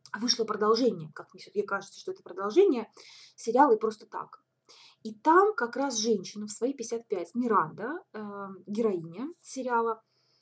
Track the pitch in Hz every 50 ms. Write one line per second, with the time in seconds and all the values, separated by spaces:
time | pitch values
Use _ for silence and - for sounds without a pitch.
0 | - - - 202 226 247 - - 220 - 208 196 208 208 226 233 269 233 185 170
1 | 156 151 - - - - - 185 - - - 202 202 - 196 196 185 - - -
2 | - 190 190 - _ - 180 185 196 208 220 330 403 392 277 233 214 - _ -
3 | - - - - - - _ - - 226 220 254 294 285 220 214 - 214 214 -
4 | - - - 175 147 - - - _ _ _ _ _ _ - - - - _ _
5 | - 220 214 - - 302 339 370 403 427 415 - 247 233 - 269 277 277 240 214
6 | 214 233 220 190 170 - - 208 208 214 - - 226 269 277 - 226 - 233 233
7 | - - 202 180 170 - - 240 254 233 208 185 160 151 - 151 202 254 311 370
8 | - _ - 214 214 208 202 202 196 190 190 185 - 196 202 214 233 214 190 170
9 | 160 170 165 196 262 320 349 - _ - - 262 240 254 240 233 226 226 226 220
10 | _ _ _ _ _ _ _ _